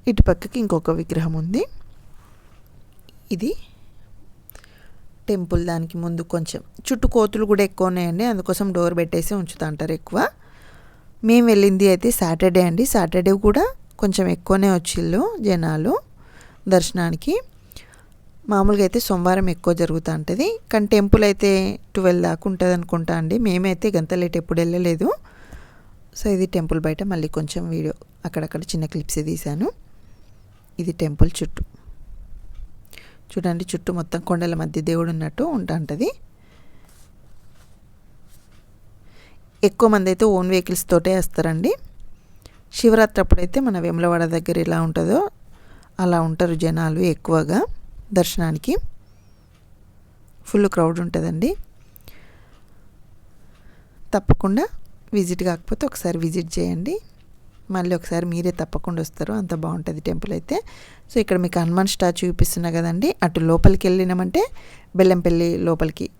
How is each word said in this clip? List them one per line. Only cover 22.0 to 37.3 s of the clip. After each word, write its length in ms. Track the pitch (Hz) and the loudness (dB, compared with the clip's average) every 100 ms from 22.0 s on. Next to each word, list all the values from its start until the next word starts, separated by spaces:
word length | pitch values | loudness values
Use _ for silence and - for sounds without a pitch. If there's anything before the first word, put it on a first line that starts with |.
| 185 175 170 | 2 4 0
దాకా 180 | 165 196 | -2 -4
ఉంటది 220 | 185 180 180 | 0 0 0
అనుకుంటా 360 | 175 170 165 170 | -2 -4 -2 -2
అండి. 140 | 160 208 226 | -2 0 0
మేమైతే 400 | 180 190 180 214 180 | 0 0 0 0 -2
గంత 160 | 160 180 | -2 -2
లేట్ 160 | 175 170 | -2 -4
ఎప్పుడు 180 | 165 165 | -2 -2
వెళ్ళలేదు. 440 | 170 175 175 165 247 - - - - - - - - - - - | 0 0 0 0 -2 -2 -8 -20 -20 -20 -20 -20 -20 -20 -20 -6
So 60 | 214 190 | -2 0
ఇది 120 | 185 185 | 0 -2
టెంపుల్ 240 | 160 160 156 | -2 -4 -4
బయట 160 | 156 196 | -4 -4
మళ్ళీ 160 | 175 156 - | -4 -4 -4
కొంచెం 260 | 156 - 170 | -6 -6 -6
వీడియో 200 | 165 156 - - - 165 | -6 -6 -8 -16 -14 -8
అక్కడక్కడ 340 | 160 156 - 165 | -6 -6 -10 -8
చిన్న 140 | 165 156 | -6 -6
క్లిప్సే 300 | - 151 - 156 | -6 -6 -6 -4
తీశాను. 380 | 165 - 151 285 - - - - - - - - - - - | -6 -6 -4 -6 -6 -20 -20 -20 -20 -20 -20 -20 -20 -20 -8
ఇది 120 | 175 165 | -8 -4
టెంపుల్ 280 | 156 147 170 - | -6 4 4 4
చుట్టూ 220 | - - - - - - - - - - - - - - - - - - - | -6 -6 -10 -12 -20 -20 -18 -18 -16 -16 -16 -14 -16 -18 -20 -20 -20 -20 -10
చూడండి, 320 | - 175 170 185 | -4 -4 -4 -6
చుట్టూ 200 | 170 - 180 | -6 -4 -6
మొత్తం 220 | 165 170 165 | -4 -6 -2
కొండల 240 | 175 170 165 | -2 -2 -4
మధ్య 140 | 160 156 156 | -4 -4 -2
దేవుడు 200 | 165 170 165 | -2 -2 -4
ఉన్నట్టు 280 | 156 - 302 277 | -6 -4 -4 -2
ఉంటా 160 | 180 165 | -4 -4
ఉంటది. 280 | 147 147 302 - - - - - - - - - - - - | -4 -4 -4 -4 -18 -20 -20 -20 -20 -20 -20 -20 -20 -20 -20